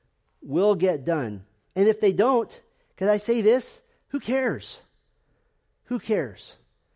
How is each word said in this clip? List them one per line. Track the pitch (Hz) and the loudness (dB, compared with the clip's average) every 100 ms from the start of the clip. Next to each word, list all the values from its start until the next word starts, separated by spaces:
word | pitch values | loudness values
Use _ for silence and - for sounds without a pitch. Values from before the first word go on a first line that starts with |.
| _ _ _ _ | _ _ _ _
will | - 147 208 185 | -6 0 2 2
get | 185 151 | 2 0
done. | 131 160 117 101 - _ _ 185 | -2 -2 -2 -8 -14 _ _ 2
And | 208 | 2
if | 214 | 4
they | 208 | 2
don't, | 170 240 247 226 - _ _ _ - | 2 2 2 -2 -8 _ _ _ -4
can | 196 | 0
I | 214 | 0
say | - 240 | 0 2
this? | 208 240 - - _ _ _ | 4 2 0 -14 _ _ _
Who | 285 | -8
cares? | - 262 247 123 - - _ _ _ _ _ _ _ _ _ _ | -4 -2 -2 -4 -8 -18 _ _ _ _ _ _ _ _ _ _
Who | - 240 | -8 -8
cares? | - 202 127 98 - - _ _ _ | -2 -2 -2 -8 -20 -20 _ _ _